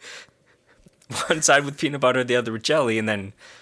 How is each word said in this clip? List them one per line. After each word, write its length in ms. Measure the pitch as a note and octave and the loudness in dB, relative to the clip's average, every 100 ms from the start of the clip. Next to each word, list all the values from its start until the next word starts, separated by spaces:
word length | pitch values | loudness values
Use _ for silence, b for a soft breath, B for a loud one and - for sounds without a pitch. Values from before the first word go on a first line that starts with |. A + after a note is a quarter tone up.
| B B B _ _ _ _ _ - _ - | B B B _ _ _ _ _ -20 _ -12
<laughs> 140 | - - | -6 -2
one 140 | D#3+ | 0
side 240 | D3+ C#3+ C#3+ | 4 4 2
with 140 | C#3+ | -4
peanut 200 | D3+ C#3+ | -6 0
butter, 240 | B2+ B2+ | 2 2
the 120 | B2 A#2+ | 2 0
other 160 | A2+ | 0
with 100 | A2 | -4
jelly, 380 | - D3+ B2 A2 | 0 0 2 0
and 100 | A2 | 0
then 240 | G#2 G2 - B B | -2 -6 -14 B B